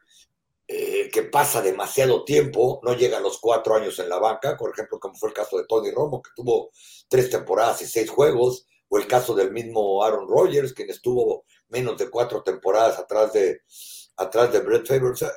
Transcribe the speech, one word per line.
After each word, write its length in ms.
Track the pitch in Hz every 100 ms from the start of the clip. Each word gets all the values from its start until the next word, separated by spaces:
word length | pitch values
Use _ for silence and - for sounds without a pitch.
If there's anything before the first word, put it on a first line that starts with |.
| _ _ _ _ _ _ -
eh, 440 | 104 - 98 101
que 120 | 113
pasa 380 | - 143 143 117
demasiado 600 | 98 95 98 - 131 -
tiempo, 560 | - 147 135 107 123 -
no 120 | 120 123
llega 240 | 190 104
a 20 |
los 180 | 98 -
cuatro 360 | 113 113 113 110
años 240 | 101 90
en 100 | 87
la 80 | 90
banca, 400 | 107 110 135 -
por 140 | 110
ejemplo, 280 | - 110 107
como 140 | 95
fue 160 | - 107
el 60 | 104
caso 240 | 104 95
de 60 | -
Tony 240 | 110 101
Romo, 320 | - 147 123
que 80 | - -
tuvo 360 | 120 110 - _ - - -
tres 220 | 127 -
temporadas 540 | 92 82 98 117 -
y 20 | -
seis 240 | 113 110
juegos, 580 | - 147 120 127 127 _ _ -
o 100 | 104
el 80 | -
caso 300 | 123 123 98
del 160 | 95
mismo 520 | 110 113 113 101 98
Aaron 240 | 107 104 95
Rodgers, 460 | 123 185 143 131
quien 160 | - -
estuvo 560 | - 123 123 110 90 _ _ _
menos 300 | 123 123 101
de 100 | 95
cuatro 320 | 117 120 107
temporadas 560 | 95 92 92 104 113 -
atrás 340 | - 107 107
de, 280 | 107 95 - _ - - - - -
atrás 340 | 95 110 120
de 100 | 101
Brett 260 | 101 117 -
Favre. 240 | 135 127
O 40 | 123
sea, 180 | 151